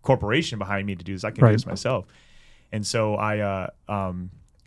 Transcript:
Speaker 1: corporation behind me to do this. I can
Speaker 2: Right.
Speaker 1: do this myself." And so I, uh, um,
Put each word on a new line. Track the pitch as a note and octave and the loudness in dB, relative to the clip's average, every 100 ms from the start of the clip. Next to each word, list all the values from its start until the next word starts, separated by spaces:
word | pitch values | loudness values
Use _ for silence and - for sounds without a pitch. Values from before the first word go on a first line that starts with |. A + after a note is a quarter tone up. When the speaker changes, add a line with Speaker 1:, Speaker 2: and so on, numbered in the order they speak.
Speaker 1:
corporation | - B2+ G#2 C#3 E3 A2+ | 0 0 2 -2 -2 -6
behind | G2 G2 G2+ | -4 -4 -4
me | F2+ | -6
to | |
do | F2 | -8
this. | F#2+ | -6
I | G#2 | -6
can | - | 6
Speaker 2:
Right. | A#2 | 8
Speaker 1:
do | A2 | 8
this | - | 0
myself." | F#2 B2 B2+ - - - - - - _ | -4 -2 -2 -6 -20 -20 -20 -20 -20 _
And | A2 G2+ | -6 -2
so | A#2 G#2+ G#2 | 0 0 0
I, | G#2+ G#2+ | 0 0
uh, | G2+ F#2+ F#2 - - | 0 -2 -6 -12 -6
um, | G2+ F#2+ F2+ F2+ - - _ | -4 -4 -6 -10 -14 -20 _